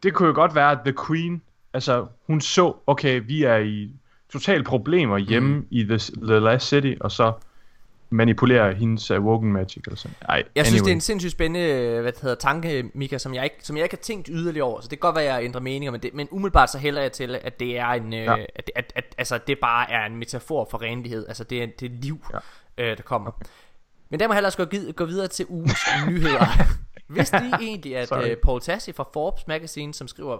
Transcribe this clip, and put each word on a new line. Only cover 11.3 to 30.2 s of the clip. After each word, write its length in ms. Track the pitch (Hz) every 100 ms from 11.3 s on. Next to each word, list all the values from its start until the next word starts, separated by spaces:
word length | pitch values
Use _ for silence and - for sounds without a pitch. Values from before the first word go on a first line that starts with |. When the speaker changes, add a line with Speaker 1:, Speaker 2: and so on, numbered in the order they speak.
Speaker 2:
spændende, 680 | - 160 170 175 135 120 117
hvad 100 | 117
det 100 | 120
hedder, 140 | 135 120
tanke, 560 | 135 151 165 143 120 135
Mika, 220 | 139 139
som 160 | 131
jeg 100 | 127
ikke, 120 | 139 -
som 160 | - 151
jeg 60 | 170
ikke 100 | 190
har 60 |
tænkt 260 | - 214 156
yderligere 340 | 160 170 156 131
over. 140 | 107
Så 60 | 110
det 120 | 147
kan 80 | -
godt 80 | 160
være, 180 | 147
jeg 100 | 127
ændrer 180 | 120 123
mening 280 | 127 135 139
om 80 | 117
det, 140 | 120
men 140 | 143 143
umiddelbart 380 | 190 196 170 -
så 60 | 139
hælder 240 | 143 143
jeg 100 | 139
til, 280 | - 127 127
at 160 | 127 -
det 200 | 123 120
er 80 | 120
en, 260 | 123 110
øh, 60 | 113
Speaker 1:
Ja. 160 | 110 113 - -
Speaker 2:
at, 160 | - -
at, 180 | 123 -
at, 200 | - -
altså, 220 | 123 120 -
det 120 | 135
bare 320 | 123 117 120
er 140 | 113 107
en 100 | 117
metafor 520 | 117 123 - 156 110
for 100 | 113
renlighed. 460 | 113 120 120 113 104
Altså, 160 | 110
det 200 | 113 123
er, 40 | 117 117
det 60 | 123
er 40 | 120
liv, 160 | 135 156 - - - - _ -
Speaker 1:
Ja. 140 | 120
Speaker 2:
øh, 60 | 110
der 60 |
kommer. 240 | - 120 107
Speaker 1:
Okay. 140 | - - - - - _ _ -
Speaker 2:
Men 100 | 156
der 80 | 220
må 60 |
hellere 320 | 208 196 185 175
gå, 260 | 202 165 156
gå 100 | 165
videre 220 | 180 190
til 180 | - 185
ugens 300 | 170 165 - - -
Speaker 1:
<laughs> 120 | 147
Speaker 2:
nyheder. 380 | - - 415 - - - - - - -
Vidste 300 | 156 151 196
I 260 | 247 247 226
egentlig, 320 | 214 147 131
at, 100 | 123
Speaker 1:
Sorry. 220 | 131 120
Speaker 2:
øh, 80 | 117
Paul 180 | - 127
Tassi 300 | - 190 -
fra 120 | 170 135
Forbes 340 | - 160 - -
Magazine, 460 | 156 160 - 147
som 140 | 147 131
skriver 300 | -